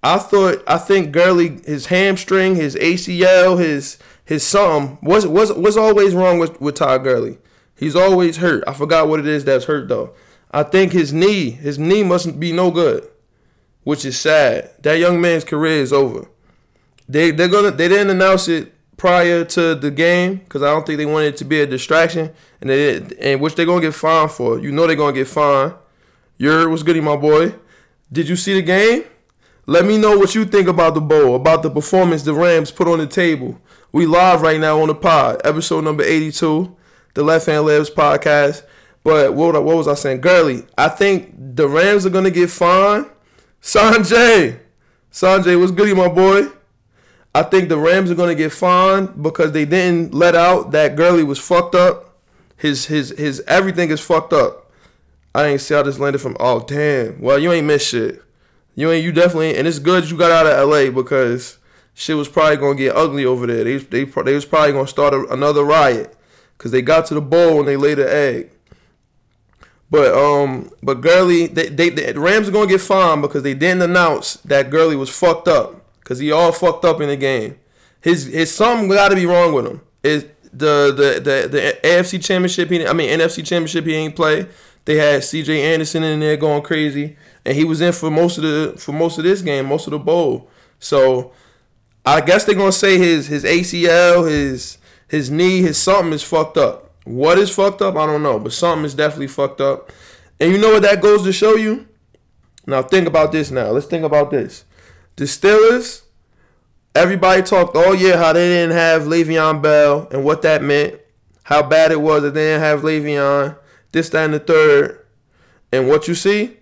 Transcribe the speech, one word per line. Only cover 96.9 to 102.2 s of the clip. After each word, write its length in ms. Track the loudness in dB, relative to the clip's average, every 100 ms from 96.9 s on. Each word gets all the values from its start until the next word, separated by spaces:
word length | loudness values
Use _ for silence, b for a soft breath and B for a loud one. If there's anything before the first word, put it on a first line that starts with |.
| _
What 360 | -14 -2 2 2
is 140 | 2
fucked 280 | 0 -2 0
up? 140 | -4 -2
I 100 | -2
don't 160 | -2
know, 180 | -2 -2
but 140 | -6
something 320 | -4 -2 -2 -4
is 80 |
definitely 340 | -2 -4 -4 -12
fucked 340 | -4 -6 -2
up. 300 | -4 -4 -10 b b b b b
And 120 | 0
you 80 | 2
know 120 | 4
what 120 | 4
that 180 | 4 2
goes 220 | 4 4
to 100 | 2
show 220 | 0 2 4
you? 320 | 2 -4 -10 _ _ _